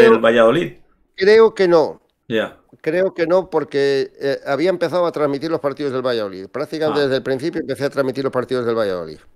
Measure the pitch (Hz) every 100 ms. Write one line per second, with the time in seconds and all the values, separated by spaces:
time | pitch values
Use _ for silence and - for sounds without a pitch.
0 | 113 113 117 117 113 147 160 - _ _
1 | _ - 190 220 226 220 185 170 117 78
2 | _ _ - 110 - - _ _ 160 180
3 | 190 - 165 185 160 156 143 143 139 139
4 | 131 - 139 131 - 139 180 175 165 175
5 | 170 147 147 139 160 160 143 135 143 127
6 | 127 117 101 92 98 127 147 156 156 147
7 | 139 135 127 131 160 165 131 131 139 139
8 | 131 127 131 127 117 127 117 113 104 90
9 | 82 76 _